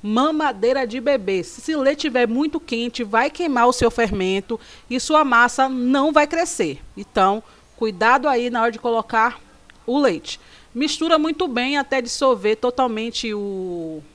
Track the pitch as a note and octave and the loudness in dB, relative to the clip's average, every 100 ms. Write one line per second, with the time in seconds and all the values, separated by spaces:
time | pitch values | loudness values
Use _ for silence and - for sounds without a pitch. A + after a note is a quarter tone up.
0 | G3+ A3 C#4+ D#4 D4+ G#3 A3+ C4+ B3 B3 | 0 2 2 2 -2 0 0 0 -2 -2
1 | B3+ C#4 F#3+ F#3+ E3+ - - D#4 C4+ D4+ | 0 0 0 -2 -4 -10 -6 0 0 0
2 | D#4 B3 A#3+ A#3 D4+ D#4 - A#3 A#3+ - | -2 0 0 2 -2 -4 -6 -6 -6 -6
3 | A3+ A3 C4+ - F4 B3+ A#3+ B3 A#3 - | -2 0 0 -2 -2 2 2 4 0 2
4 | A3+ G3+ F#3 G3 F#3+ A3+ - - - B3 | -2 0 0 -2 -4 -10 -10 -20 -6 -6
5 | - D4+ D4 A#3+ A#3+ - C4+ C4 B3 C#4 | 2 2 4 4 4 4 0 2 2 2
6 | D4 D#4 D4+ E4 F4 - E3+ C3 - - | 4 4 2 0 -2 -2 -4 -4 -14 -16
7 | G3+ - F#3+ G#3 - - _ - A3+ F#3 | -6 2 2 2 -6 -20 _ -6 -4 0
8 | A3 C4+ C#4+ B3 B3 A#3 A3+ A3+ A#3+ A3+ | 4 4 4 0 0 0 -2 -2 -2 -2
9 | A3 A3+ A3+ A#3 - - _ - - C4 | 0 0 0 0 -20 -20 _ -14 -4 2
10 | C#4 E3 - - - - - A#3 D4+ - | 2 0 -8 -14 -16 -20 -14 -6 -4 -2
11 | D#4+ D#4+ D#4 D#4+ F4+ A#3+ B3+ C#4+ C#4 C4+ | 2 2 2 -2 -2 -2 -2 -2 -2 -4
12 | A#3+ - C4+ A#3 G3+ A3 B3 B3 B3+ A3 | -4 -2 0 2 0 0 -2 0 -2 -2
13 | A3+ A3+ A#3 G#3 G3+ F#3+ F#3 F3 E3 D#3+ | -6 -6 -6 -6 -6 -6 -6 -6 -8 -10
14 | D3 | -16